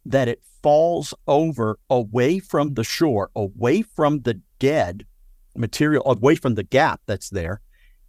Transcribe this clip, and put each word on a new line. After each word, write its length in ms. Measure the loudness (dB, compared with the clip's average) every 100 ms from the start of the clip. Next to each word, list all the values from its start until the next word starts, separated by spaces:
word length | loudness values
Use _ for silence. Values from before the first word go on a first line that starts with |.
that 220 | -2 0 0
it 140 | -4 _ _
falls 520 | 2 4 4 0 -6 -8 0
over 520 | 2 2 -2 -4 -4 -2
away 500 | -2 0 0 0 0
from 360 | -2 -2 -2
the 80 | -4
shore, 480 | -6 -2 0 0 -2
away 460 | -4 -6 -2 0 0
from 400 | -2 -2 0 0
the 180 | -4 -6 -12 -2
dead 460 | 0 0 -2 -6 -18 _ -20 _ _
material, 480 | -8 -6 0 2 2
away 300 | 0 2 4
from 200 | 4 0
the 80 | -2
gap 380 | 0 2 2 -2 -6
that's 240 | -8 -6
there. 300 | -8 -6 -8 -14 _ _ _